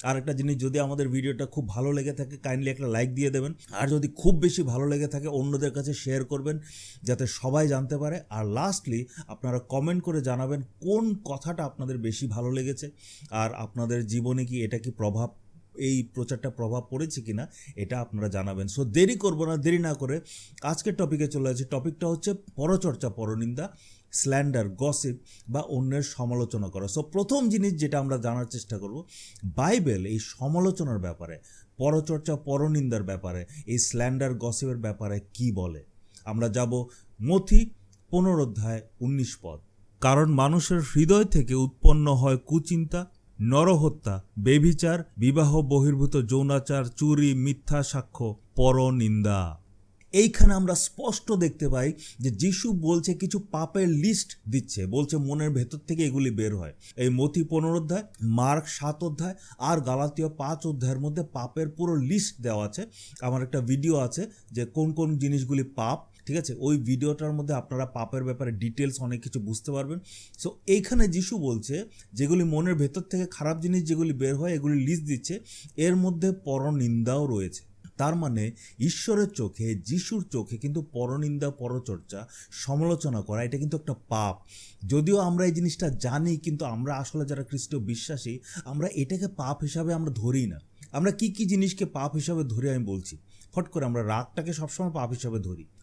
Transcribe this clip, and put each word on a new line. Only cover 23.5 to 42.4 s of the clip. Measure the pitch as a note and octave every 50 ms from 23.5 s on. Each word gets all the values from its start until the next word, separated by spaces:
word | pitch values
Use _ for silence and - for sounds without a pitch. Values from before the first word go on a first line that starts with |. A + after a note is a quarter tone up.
| B2 D3 E3+ G3 - - - - - - _ _ -
স্ল্যান্ডার, | - - C3+ C3+ C#3 C#3+ C#3+ B2+ A#2+ G2+ G2
গসিপ | F#2 F#2+ C3+ D3 C#3 - - C3 B2 - - - - - - A2+
বা | B2 D3
অন্যের | D3+ - D3 B2+ C3 C3 C#3 C#3+ C#3
সমালোচনা | - - - B2 A#2+ B2 B2 A#2+ A2+ - G#2+ G2+ F#2
করা। | F#2+ F#2+ G2
So | G2+ - D#3+ D3+
প্রথম | D3+ - G3 G3+ G3+ C4+ C#4+ B3+ A3+
জিনিস | G#3 G3+ G3 G3+ F3
যেটা | D3+ D3+ C#3+ D3 C#3+
আমরা | C3+ C3+ C3
জানার | B2 A2 A#2 A#2 B2 B2
চেষ্টা | A#2 - A2+ - - A2+ F#2+
করব, | G2+ G2 A2+ D#3 F3+ - - - - - - - G#2
বাইবেল | F#2+ D#2 - C3+ F3 A#3 B3 E3+ C#3 G#2 F#2 F#2+
এই | G#2 A2 A2
সমালোচনার | - - - - C3 C#3+ D#3+ F3 F#3 F#3+ F#3 F#3 D#3+ C3+ A2+ G2
ব্যাপারে, | F2+ F2 E2 - E2+ D#2+ D#2+ D2+ _ - - - - _ _
পরচর্চা, | - C3 D3 D3+ D#3 D3+ D#3+ D#3+ D3 - - D3+
পরনিন্দার | C#3 - C#3 C#3 C#3+ D3+ D#3 D3+ D3 C3+ B2 A#2 G#2 F#2+
ব্যাপারে, | F#2 F#2+ F#2 - F2+ F2+ F2+ F2+ - - D3+ -
এই | G#2+ A#2+ B2
স্ল্যান্ডার, | - - - - A#2+ B2+ C3 C3 C3+ C3 B2
গসিপের | G#2 A#2 A#2+ A2 - C#3 C3 A#2+
ব্যাপারে | A#2 A2+ G#2+ G2+ - A2 G2+ G2+ G2+ - - -
কি | - B2 A#2+ G2
বলে। | F#2+ F2+ F2 D#2+ D2 - - - - - - _ - -
আমরা | A2 G#2+ A2+ A#2 A2+
যাব | G2+ B2 B2 A#2 B2 B2 A#2+ - - - - - - - G#2+
মথি | C#3+ F3+ F#3+ F#3+ - G#3 A3 A3+ - - - - - - _ - -
পনেরো | F3 F3+ F#3 F#3+ F3+ D#3 C#3
অধ্যায় | A#2 G2+ A2 G#2+ A2 A2+ A2 - - - -
উনিশ | B2 C3 C#3 C3+ B2+ - - - -
পদ। | E2+ D2+ - - _ _ _ - _ _ -
"কারণ | - C3 C3+ D3 D#3+ D#3 D3
মানুষের | C3 C3+ C#3+ E3 F3 D3+ - F#3 E3+
হৃদয় | D3 B2 - D3 D#3+ D#3 G3 G#3 G#3+
থেকে | - - D#3 B2 B2 C3
উৎপন্ন | C3 C3 C3 - - - - D3 D3+ D3 D3 C3+
হয় | B2 C3 C3+ C3
কুচিন্তা, | B2+